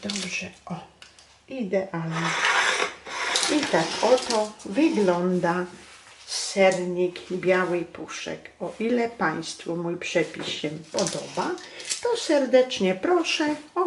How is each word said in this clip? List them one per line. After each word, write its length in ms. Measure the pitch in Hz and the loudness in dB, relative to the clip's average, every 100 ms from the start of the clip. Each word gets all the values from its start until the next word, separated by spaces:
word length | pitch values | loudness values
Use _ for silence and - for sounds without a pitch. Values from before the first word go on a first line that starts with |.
dobrze, 460 | 202 202 180 - 185 - - | -6 -6 -4 -6 -8 -14 -12
o, 100 | 170 - - - - - - - | -12 -12 -20 -20 -20 -20 -20 -12
idealnie. 800 | 269 196 196 190 165 165 165 165 165 - - - - - - - - - - - 302 | -6 -2 -2 -2 -4 -4 -2 -2 0 2 2 2 0 -2 -6 -12 -6 0 0 2 0
I 20 | - | 2
tak 140 | 170 165 - | 2 0 0
oto 500 | 220 247 - 220 214 - - | 4 4 4 -2 -2 -6 -4
wygląda 1000 | 202 311 214 190 175 180 180 170 180 180 180 - - - - - | 2 4 6 4 4 2 2 2 0 -2 -10 -20 -20 -20 -20 -10
sernik 920 | - - 202 190 175 180 175 180 - - | -8 -4 6 6 6 -2 0 0 -2 -8
biały 500 | 180 180 185 175 175 | -2 2 4 2 0
puszek. 680 | 165 - 160 - 170 156 - - | -4 -10 -12 -10 -8 -10 -12 -10
O 120 | 175 - | -8 -4
ile 300 | 226 240 233 | 0 2 0
Państwu 680 | - 170 160 160 - - 170 | 0 -2 -2 -6 -10 -6 -4
mój 220 | 170 170 | -4 -4
przepis 500 | - 175 156 - - | -2 0 0 -4 -8
się 220 | - 151 160 - | -4 -6 -8 -8
podoba, 600 | - 180 151 143 175 277 359 - - - - | -2 -2 -2 -6 -4 -2 -4 -8 -14 -8 -4
to 140 | 480 466 | 0 0
serdecznie 800 | - 285 254 254 254 - 190 190 | 2 2 6 6 6 2 0 2
proszę 600 | - 359 330 - 302 294 - | 2 2 2 0 0 -2 -4
o 80 | 349 | 0